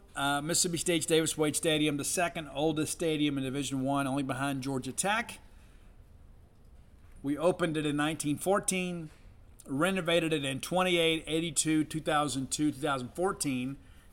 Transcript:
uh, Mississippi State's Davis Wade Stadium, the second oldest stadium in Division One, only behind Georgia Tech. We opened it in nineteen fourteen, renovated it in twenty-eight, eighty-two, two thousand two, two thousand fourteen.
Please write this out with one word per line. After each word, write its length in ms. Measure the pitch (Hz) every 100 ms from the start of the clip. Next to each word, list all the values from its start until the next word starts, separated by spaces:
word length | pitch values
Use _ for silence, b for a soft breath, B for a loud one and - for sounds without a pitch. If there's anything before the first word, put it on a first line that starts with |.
| - -
uh, 260 | 139 143
Mississippi 340 | 151 170 180 165
State's 300 | - 170 -
Davis 320 | 160 156 -
Wade 180 | 151 147
Stadium, 400 | 170 156 151 147
the 80 |
second 460 | 135 185 170 170 147
oldest 400 | 139 160 156 147
stadium 460 | - 170 151 147 139
in 60 |
Division 380 | 131 135 131 135
One, 240 | 131 139 139
only 180 | 139
behind 360 | 135 127 139 139
Georgia 320 | 127 135 131
Tech. 460 | 123 185 220 233 - - b b b b - - - - - - - - - - - - -
We 160 | 139 143
opened 400 | 170 180 175 156
it 80 | 151
in 100 | 147
nineteen 400 | 151 160 147 143
fourteen, 720 | 180 202 - 190 180 175 156 b b b - - -
renovated 680 | 135 175 190 170 170 160
it 100 | 156
in 160 | 139 135
twenty-eight, 640 | - 175 185 175 165 160 147
eighty-two, 580 | 160 170 147 156 156
two 160 | 151 156
thousand 500 | 156 151 147 127 131
two, 200 | - 151
two 100 | 127
thousand 340 | 151 135 123
fourteen. 640 | - 185 190 151 127 131 139 b b b